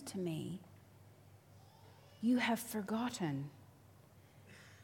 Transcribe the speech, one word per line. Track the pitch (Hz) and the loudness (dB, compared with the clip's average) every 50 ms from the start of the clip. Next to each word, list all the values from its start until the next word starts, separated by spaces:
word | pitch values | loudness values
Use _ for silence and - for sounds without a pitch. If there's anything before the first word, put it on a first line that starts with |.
| - | -2
to | - - 196 | -6 -4 -2
me, | 180 170 160 156 - - 170 190 - - - - - - - - - - - - - - - - - - - - - - - - - - - - - - - - | 0 0 0 -2 -2 -4 -6 -8 -10 -14 -20 -20 -20 -20 -20 -20 -20 -20 -20 -20 -20 -20 -20 -20 -20 -20 -20 -20 -20 -20 -20 -20 -20 -20 -20 -20 -20 -20 -8 0
you | - 233 254 240 | 4 6 6 6
have | 220 226 226 220 | 6 4 2 2
forgotten | - - - 214 196 185 214 226 247 - - - 185 156 139 135 143 147 - - - - - - - - - - - - - - - - - - - - - - - - - - | 0 -2 -4 -4 -2 0 0 0 0 0 0 0 2 2 2 0 -2 -4 -8 -14 -20 -20 -20 -20 -20 -20 -20 -20 -20 -20 -20 -20 -20 -20 -20 -20 -20 -20 -20 -20 -20 -20 -20 -20